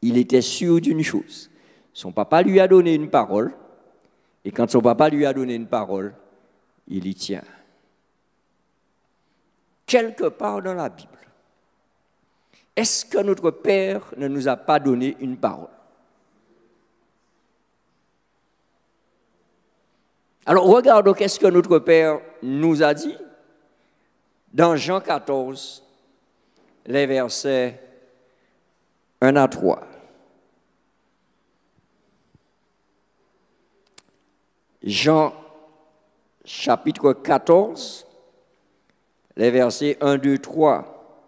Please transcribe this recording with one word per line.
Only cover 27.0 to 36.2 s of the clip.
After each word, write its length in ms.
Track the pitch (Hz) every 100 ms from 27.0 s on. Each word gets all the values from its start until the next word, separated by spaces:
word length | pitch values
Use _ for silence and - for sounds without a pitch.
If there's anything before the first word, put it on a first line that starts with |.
| 139
versets 760 | 131 123 - 143 135 123 123 - _ _ _ _ _ _ _ _ _ _ _ _ _
un 160 | 127 143
à 120 | 131
trois. 340 | - 92 - - - - _ _ _ _ _ _ _ _ _ _ _ _ _ _ _ _ _ _ _ _ _ _ _ _ _ _ _ _ _ _ _ _ _ _ _ _ _ _ _ _ _ _ _ _ _ _ _
Jean 500 | - 101 151 156 156 - - - _ _ _ _ _ _